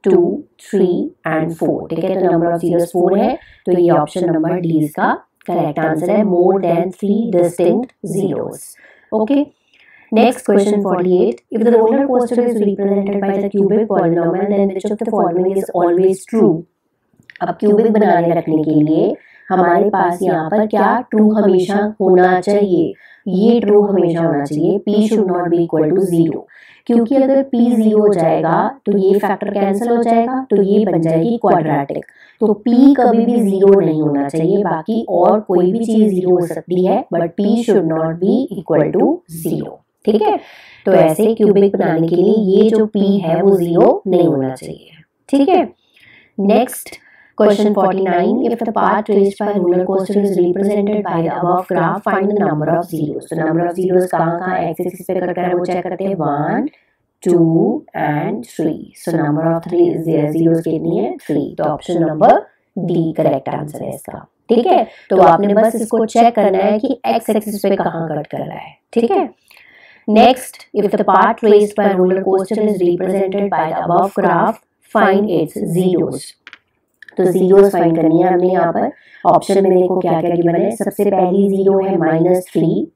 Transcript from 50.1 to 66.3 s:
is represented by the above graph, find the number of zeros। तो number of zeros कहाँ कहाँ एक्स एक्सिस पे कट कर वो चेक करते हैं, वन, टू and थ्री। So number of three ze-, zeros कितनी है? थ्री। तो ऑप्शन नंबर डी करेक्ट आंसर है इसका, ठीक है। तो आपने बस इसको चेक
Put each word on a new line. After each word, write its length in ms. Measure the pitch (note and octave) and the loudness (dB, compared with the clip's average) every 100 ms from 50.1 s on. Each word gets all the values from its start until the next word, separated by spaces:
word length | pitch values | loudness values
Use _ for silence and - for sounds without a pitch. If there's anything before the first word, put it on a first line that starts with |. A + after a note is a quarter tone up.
| G3+ G3+ | -2 0
is 100 | F3+ | 0
represented 640 | F3+ F3+ G3 G#3 G3+ G#3 | 0 0 0 0 -2 -4
by 140 | F#3 F3 | -4 -4
the 100 | E3 | -4
above 340 | - F3 F3 F#3 | -2 0 -2 -2
graph, 320 | F3+ E3+ F3 G#3+ | -2 -2 -2 -2
find 240 | G3 G3+ | -2 0
the 80 | G#3 | 0
number 280 | G3+ D3+ D#3 | 0 -2 -2
of 160 | E3 E3+ | -2 -4
zeros। 360 | E3 D3+ C3+ - | -6 -6 -8 -8
तो 60 | D#3+ | -6
number 260 | D#3+ E3 F3 | -2 -2 -2
of 100 | F3 | -2
zeros 300 | F#3 F#3 F3+ | 0 0 0
कहाँ 260 | E3+ E3 E3+ | -2 -2 -4
कहाँ 180 | F3+ F#3 | -6 -6
एक्स 200 | F3+ D#3+ | -6 -6
एक्सिस 260 | F3+ - F3+ | -8 -10 -8
पे 60 | F#3 | -6
कट 140 | F3+ | -4
कर 200 | F3+ F3+ F3 | -4 -2 -2
वो 80 | |
चेक 180 | F3+ F3+ | -2 -4
करते 200 | F3+ F3+ | -6 -6
हैं, 100 | F#3+ | -6
वन, 520 | E3+ D3 C#3+ D#3 A3+ D4 _ _ _ _ _ | -4 -4 -2 -2 -4 -6 _ _ _ _ _
टू 140 | F#3+ F3 E3 E3 - B3+ - D#3+ | -2 2 2 2 0 -2 -8 -6
and 440 | D#3 D3 F3+ A3+ B3 | -4 -4 -4 -8 -12
थ्री। 180 | - D#3+ - - - | -6 -6 -6 -12 -12
So 100 | - E3 | -6 -4
number 260 | D3 D3+ E3 | -2 -2 -2
of 180 | E3 E3 | -4 -4
three 180 | F3 F3 D#3+ D#3+ | 0 0 0 -4
ze-, 160 | D3+ D3 | -2 -2
zeros 300 | D#3+ E3 E3 | 0 2 0
कितनी 320 | E3 D#3+ E3 G3 | -2 -4 -4 -4
है? 180 | A3 F4+ - | -4 -8 -6
थ्री। 180 | - C#3+ - | -4 -4 -4
तो 60 | |
ऑप्शन 380 | D3+ D3 - E3+ | -4 -4 -4 -2
नंबर 300 | E3 D#3 G3 C#4 - _ _ - E3+ | -2 2 4 2 0 _ _ -10 -4
डी 240 | E3+ D#3+ D#3+ | -2 -2 0
करेक्ट 320 | D#3 C3+ - | -2 -2 -6
आंसर 360 | - D3+ - | -8 -10 -12
है 100 | - | -12
इसका, 300 | - - - - _ _ | -12 -14 -18 -20 _ _
ठीक 180 | A3+ D4+ | 0 2
है। 160 | F4+ A3 - _ | 0 -2 -10 _
तो 100 | F#3+ E3+ | 4 4
आपने 280 | E3 G3+ | 4 2
बस 220 | G3+ A3 A3+ | 2 2 0
इसको 280 | A3 A3+ A3 | -4 -2 0
चेक 280 | A#3 A#3 | 2 0